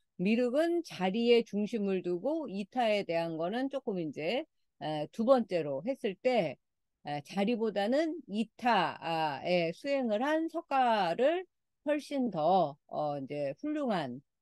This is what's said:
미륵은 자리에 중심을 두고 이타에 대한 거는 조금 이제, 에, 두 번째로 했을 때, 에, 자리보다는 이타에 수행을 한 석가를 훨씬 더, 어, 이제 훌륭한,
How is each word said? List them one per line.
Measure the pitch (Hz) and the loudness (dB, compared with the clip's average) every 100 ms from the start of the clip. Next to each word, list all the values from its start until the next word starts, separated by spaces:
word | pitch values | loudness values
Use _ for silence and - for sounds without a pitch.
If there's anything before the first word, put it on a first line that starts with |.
| _ - | _ -2
미륵은 | 185 226 247 269 339 339 | 2 2 2 2 2 0
자리에 | - 156 185 214 233 233 | -4 -2 -2 2 6 6
중심을 | 226 202 208 233 196 190 | 4 -2 -2 -2 0 -2
두고 | 180 175 233 320 262 | -2 -2 -2 -4 -4
이타에 | 190 208 254 226 208 | -8 -6 -2 0 0
대한 | 185 165 170 160 | 0 -2 -2 -2
거는 | 170 233 269 | -2 -2 -4
조금 | 277 - 185 | -4 -4 -4
이제, | 156 135 156 247 320 _ _ - | -4 -4 -2 -2 -4 _ _ -10
에, | 147 151 147 | -6 -4 -6
두 | - 226 | -2 4
번째로 | 262 214 175 151 135 196 | 4 4 -2 -2 -4 -6
했을 | 269 214 180 | -4 -6 -2
때, | 247 240 156 - _ _ _ _ 147 | 0 2 0 -4 _ _ _ _ -8
에, | 147 - | -8 -6
자리보다는 | 196 202 226 220 196 202 277 330 330 - | -2 0 0 -2 -2 0 2 0 -4 -8
이타에 | 202 220 - 240 214 156 117 160 160 156 135 160 180 165 | -6 -6 -2 2 2 2 -2 -4 -2 -2 -2 0 2 2
수행을 | 175 277 277 240 208 | -2 -2 -2 0 0
한 | 277 320 330 | 0 0 -2
석가를 | 269 - 269 247 220 175 170 269 349 359 _ _ _ 294 | -6 -2 2 2 4 2 4 2 2 -4 _ _ _ -2
훨씬 | 294 - 285 240 | -2 -2 -2 -2
더, | 170 156 190 151 147 - | 2 4 4 4 -2 -8
어, | - 151 143 | -4 -2 -4
이제 | 131 147 143 139 | -6 -4 -4 -4
훌륭한, | 302 302 269 185 135 127 _ _ | -6 -4 -2 -2 -2 -8 _ _